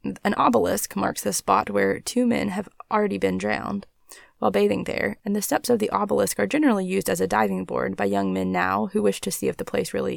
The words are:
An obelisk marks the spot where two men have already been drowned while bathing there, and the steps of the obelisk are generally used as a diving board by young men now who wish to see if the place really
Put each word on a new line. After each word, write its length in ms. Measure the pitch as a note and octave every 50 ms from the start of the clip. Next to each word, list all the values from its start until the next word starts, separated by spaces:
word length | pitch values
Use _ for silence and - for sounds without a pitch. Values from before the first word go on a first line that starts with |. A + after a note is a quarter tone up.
| -
An 300 | G3+ F#3+ - _ - -
obelisk 600 | - - A#3+ A#3+ A3+ F3 F3+ F3+ G#3 - - -
marks 260 | G3 G3 F#3+ F#3+ -
the 120 | - G#2 F#2
spot 360 | - - - G2 G2 - -
where 300 | G3+ G3+ G3 G3 G3 -
two 280 | - - - B3 B3
men 220 | A#3 A3+ G#3 - G#3
have 200 | F#3 G#3 G3 - _ _ - _
already 260 | - G#3 G#3 G3+ G3+
been 200 | F#3+ - F#3+ F#3
drowned 500 | F#3 F#3+ - - - - - G3+ G3+ - _ _ _ _ - - - - - _ _
while 100 | - G#3+
bathing 360 | G3 G3+ G#3 G3+ G3+ F#3+ F#3
there, 320 | - - - - G#3 G#3+ - _
and 120 | G#3 G3+
the 60 | G#3
steps 280 | G3 - - - - -
of 80 | A#3+
the 120 | G#3+ G#3+ -
obelisk 480 | - G3 G#3 G3+ - - G3 F#3+ - -
are 80 | G#3
generally 360 | F#3+ B3 D4+ D#4 C#4 A3 G3 F#3+
used 280 | F#3 F#3+ G3 F#3 -
as 100 | F#3 F3
a 60 | F#3+
diving 360 | F3 G#3 G#3+ A3 G3+ F#3+ F#3 F#3
board 320 | - - B1 - - -
by 100 | - G2+
young 280 | G2+ G2 G2 G2 F#2+ F#2
men 180 | F#2+ F#2 F#2
now 360 | F#2 F3 - - - - A2
who 160 | G3 - G#3+ G#3
wish 180 | G3+ G3 -
to 80 | - G3
see 180 | - - -
if 80 | - -
the 100 | - -
place 280 | - - - F3+ - -
really 220 | - C3 - -